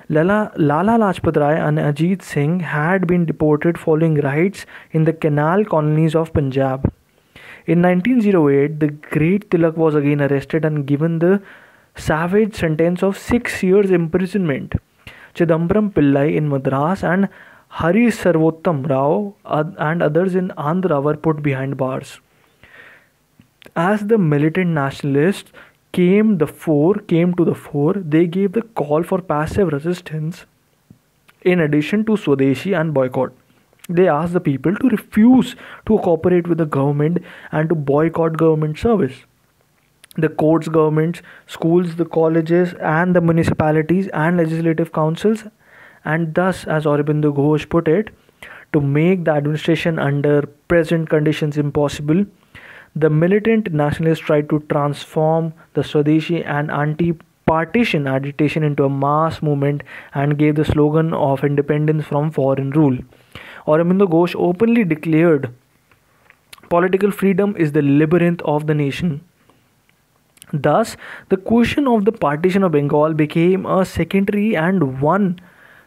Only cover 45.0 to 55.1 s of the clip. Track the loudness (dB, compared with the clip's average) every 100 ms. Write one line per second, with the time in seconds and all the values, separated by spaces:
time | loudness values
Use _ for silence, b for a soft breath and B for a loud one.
45 | -2 0 0 -2 -6 _ B B B B
46 | -4 -4 -2 0 0 -2 -4 -2 0 0
47 | 0 0 0 0 0 0 0 -2 2 0
48 | -2 -10 B B B B B -2 0 2
49 | 2 2 0 0 0 -2 -2 -2 -2 -2
50 | -2 0 2 0 0 -8 0 0 2 0
51 | 0 0 0 0 -2 -2 -2 0 -2 -2
52 | -2 0 0 _ B B B B B -2
53 | 2 2 2 2 2 0 0 -2 -2 0
54 | 0 -2 0 0 0 -2 -2 -2 -2 -4
55 | -6